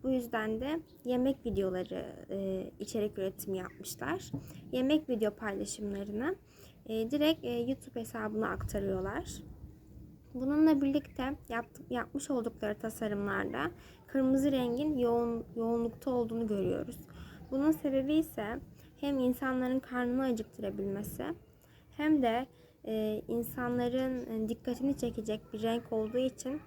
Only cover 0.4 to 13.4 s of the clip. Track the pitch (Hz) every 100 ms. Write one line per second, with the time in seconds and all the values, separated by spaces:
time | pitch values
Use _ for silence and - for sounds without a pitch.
0.4 | 214 220 262 320 - - 247 247 254 269
1.4 | 233 196 190 185 185 185 - - - 196
2.4 | 196 190 190 - 208 226 208 208 190 -
3.4 | - 190 - - - - 269 370 - -
4.4 | - - - 254 262 311 311 233 208 208
5.4 | 214 196 208 - 208 202 202 208 285 392
6.4 | - - - - - 220 226 285 302 320
7.4 | 240 240 240 269 - 233 226 226 214 214
8.4 | 220 - - 214 196 190 190 247 349 -
9.4 | - - - - - - - - - 247
10.4 | 262 294 311 285 277 285 - - 262 294
11.4 | - 233 233 - - 247 233 285 - 262
12.4 | 220 - 208 214 220 220 214 202 202 196